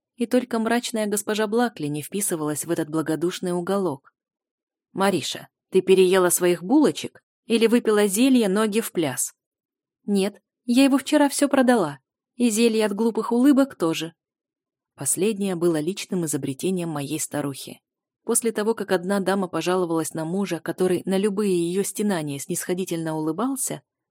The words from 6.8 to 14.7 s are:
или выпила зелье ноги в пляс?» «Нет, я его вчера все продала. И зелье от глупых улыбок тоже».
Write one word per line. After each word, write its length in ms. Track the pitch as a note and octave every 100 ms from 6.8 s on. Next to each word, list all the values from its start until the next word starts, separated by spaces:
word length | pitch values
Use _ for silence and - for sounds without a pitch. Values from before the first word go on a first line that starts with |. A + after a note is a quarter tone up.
| B3+ D3 - - _ _ -
или 220 | A3+ A3+
выпила 400 | A#3+ A#3 G#3 G#3
зелье 400 | F#3+ C4+ B3+ G#3
ноги 320 | G3 A3 G3+
в 120 | A3
пляс?» 420 | - D3+ B2 - - _ _ _ _ _ _ -
«Нет, 360 | G3+ G3 G3+ _ _ -
я 200 | A#3+ C4+
его 120 | C4+
вчера 320 | - D4+ C#4+
все 180 | - C#4+
продала. 520 | C4+ B3 A#3+ D#3 C#3+ _ _ _ -
И 140 | A#3+
зелье 360 | G#3+ A#3 A3 G#3+
от 80 |
глупых 380 | G3+ A3+ A3 G#3+
улыбок 440 | A#3 C4+ C4 C4+ -
тоже». 380 | E3 D#3+ E3 - _ _ _ _ _